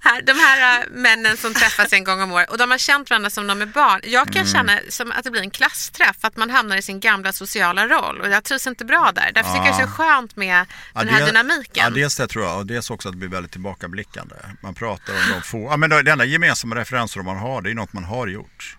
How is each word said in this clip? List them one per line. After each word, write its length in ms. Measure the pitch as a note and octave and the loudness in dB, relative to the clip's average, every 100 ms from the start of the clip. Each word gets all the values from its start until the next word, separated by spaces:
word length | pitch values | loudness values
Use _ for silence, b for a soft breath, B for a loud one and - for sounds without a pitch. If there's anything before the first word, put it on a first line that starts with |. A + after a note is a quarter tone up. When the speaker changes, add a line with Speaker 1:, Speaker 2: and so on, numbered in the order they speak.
Speaker 1:
Här, 200 | - A#3 | -2 -2
de 100 | B3+ | 0
här, 460 | C4+ D#4 C4+ B3+ B3 | 4 4 6 4 2
äh, 60 | - | -2
männen 460 | B3 B3 A3+ A3 A3+ | 0 2 4 2 0
som 160 | A#3 | -2
träffas 400 | A3 A3+ - G3+ | 2 0 2 2
en 100 | G3+ | 2
gång 180 | F#3 F#3+ | 0 -2
om 100 | F#3+ | 0
året, 180 | F3 F3 | 0 0
och 80 | A3+ | 2
de 140 | B3 | 0
har 60 | B3+ | 2
känt 320 | - C#4+ C#4 | 2 2 2
varandra 200 | A3+ G#3 | -2 0
som 180 | G#3 G3+ | -4 -4
de 140 | G3 | -4
är 40 | G#3 | -2
barn. 360 | C#4 C#4+ G3 | 2 4 2
Jag 220 | - B3 C#4 | 2 0 2
kan 80 | F#4+ | 0
Speaker 2:
Mm. 60 | G3+ | 0
Speaker 1:
känna 260 | G3+ A#3 G3+ - | 2 2 0 0
som 220 | - A#3+ | -8 -6
att 120 | - | -6
det 80 | B3+ | -4
blir 100 | A#3 | -6
en 100 | F#3+ | -6
klassträff, 640 | - B3+ - - - C4 - | -2 -2 -2 -10 0 0 2
att 160 | A3 A#3 | -6 -2
man 120 | A3+ | 0
hamnar 280 | C4 A3 G3 | 0 2 -2
i 40 | |
sin 180 | G3 G3 | -4 -2
gamla 340 | A3+ G3+ F#3+ | 0 2 0
sociala 540 | F#3+ G3 G#3+ F3 F3+ A3 | -6 -8 0 0 2 2
roll. 340 | D4+ - C#2 | 2 0 -4
Och 80 | G3+ | 0
jag 140 | G3+ | 0
trivs 240 | - C4+ C4 | 0 -4 -4
inte 180 | B3 A#3 | -8 0
bra 260 | D#4+ D4 - | 4 4 2
där. 160 | C#2+ | 0
Därför 160 | - F2+ | 0 0
tycker 140 | F#2 F#2 | 2 2
jag 120 | F#2 | 2
det 60 | |
är 20 | - | 0
så 40 | G2+ | 0
Speaker 2:
Ja. 60 | D#4+ | 2
Speaker 1:
skönt 300 | C#4+ A#3 - | 2 2 -8
med 300 | F#3+ F3+ F#3 B B | 2 2 2 B B
Speaker 2:
Ja, 60 | - | -4
Speaker 1:
den 100 | A3 | 2
här 60 | G#3+ | 4
Speaker 2:
det, 60 | - | 6
Speaker 1:
dynamiken. 580 | A3+ B3+ E4 B3 - | 4 4 0 -2 0
Speaker 2:
ja, 60 | - | 0
dels 260 | A#2+ C#3+ - | 2 -2 -2
det 120 | B2 | -4
tror 180 | A2+ F#2+ | -2 -4
jag. 120 | F2 | -4
Och 80 | G2+ | -6
dels 240 | A#2 - | -8 -8
också 200 | A2 G2+ | -10 -10
att 40 | |
det 40 | F2+ | -10
blir 100 | F#2 | -8
väldigt 220 | F#2 F2 | -8 -10
tillbakablickande. 840 | F#2 F#2+ F2+ F2+ F#2 G#2 - E2+ - - G2+ | -12 -12 -10 -12 -10 -12 -14 -16 -18 -20 -16
Man 100 | G2 | -16
pratar 400 | F2+ A2+ G2 - | -10 -8 -8 -8
om 60 | G2 - | -2 -2
de 80 | F2+ | -2
få. 260 | - A2+ A2+ | -6 -10 -2
Ja, 60 | D3 | 0
men 120 | D#3 | 4
det, 120 | D3+ | 4
det 80 | C#3+ | 4
enda 140 | D3+ A#2+ | 4 2
gemensamma 500 | D#3+ E3+ B2 A#2+ A2+ | 2 2 2 -2 -4
referenser 460 | A#2 B2+ A2+ G2+ | -2 -2 -4 -6
man 160 | F#2 F#2+ | -6 -6
har, 240 | A2+ C3 | -6 -6
det 100 | G2 | -6
är 40 | A2+ | -6
något 180 | G2 | -8
man 100 | G2+ | -10
har 240 | E2+ A#2+ A#2 | -8 -6 -6
gjort. 480 | F#2+ - _ - | -8 -14 _ -18